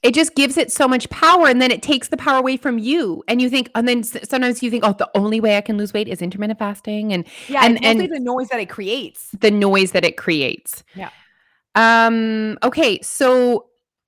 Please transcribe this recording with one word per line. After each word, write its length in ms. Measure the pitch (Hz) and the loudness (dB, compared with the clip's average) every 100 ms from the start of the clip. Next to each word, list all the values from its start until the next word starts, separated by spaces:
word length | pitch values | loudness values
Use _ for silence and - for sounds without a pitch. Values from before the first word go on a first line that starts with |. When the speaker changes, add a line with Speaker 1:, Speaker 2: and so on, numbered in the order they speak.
Speaker 1:
It 100 | 233 | 4
just 220 | 254 311 - | 2 0 0
gives 200 | 277 302 | 0 0
it 140 | 269 | -2
so 160 | - 269 | 0 2
much 220 | 254 - | 2 -2
power, 380 | - 320 359 311 | 2 4 6 6
and 120 | 247 | 4
then 120 | 254 | 2
it 100 | 233 | 0
takes 280 | - 269 - | -2 -2 -2
the 80 | 302 | -4
power 200 | 302 262 | 0 0
away 200 | 262 262 | 0 -2
from 200 | 294 226 | -4 -4
you. 460 | 220 330 226 160 - | -2 -2 -2 -4 -2
And 140 | 240 | 0
you 80 | 254 | 0
think, 220 | 262 233 | -2 -4
and 140 | 233 240 | -2 0
then 120 | 240 | 0
s-, 300 | 220 - - | -4 -10 -6
sometimes 320 | 262 254 240 | -2 0 -2
you 80 | 247 | -4
think, 140 | 233 | 0
"Oh, 100 | 214 | 0
the 160 | 202 - - | 0 -2 -2
only 240 | 208 220 | 0 0
way 180 | 220 208 | 2 2
I 40 | |
can 180 | 202 208 | 0 -4
lose 140 | 208 | -2
weight 140 | 208 214 | -4 -4
is 140 | 180 | -6
intermittent 380 | 175 190 214 220 | -8 -6 -6 -4
fasting." 520 | 202 202 - 214 214 | -6 -8 -8 -6 -4
And, 140 | 185 170 - - | -4 -6 -14 -6
Speaker 2:
Yeah, 180 | 269 240 | 2 4
Speaker 1:
and, 120 | 233 | 4
Speaker 2:
it's 80 | 233 | 2
mostly 200 | 226 359 | 2 0
Speaker 1:
and 80 | |
Speaker 2:
the 60 | 311 | -4
noise 300 | 247 254 262 | -4 -4 -4
that 100 | 240 | -6
it 100 | 196 | -6
creates. 640 | - 196 254 202 - - | -8 -6 -6 -8 -16 -16
Speaker 1:
the 180 | 202 220 | 0 2
noise 440 | 208 196 196 185 | 2 2 2 2
that 120 | 185 175 | 2 0
it 100 | - | -2
creates. 680 | - 156 131 - - - _ | -2 -2 -2 -6 -12 -16 _
Speaker 2:
Yeah. 160 | 185 190 - _ _ _ _ _ | -16 -16 -16 _ _ _ _ _
Speaker 1:
Um, 840 | 214 226 226 226 226 220 220 220 - | 2 4 6 4 2 -2 -2 -4 -2
okay, 400 | 247 277 294 190 | -2 0 0 0
so 680 | - - 262 254 247 240 - _ _ _ | -8 0 2 4 2 0 -4 _ _ _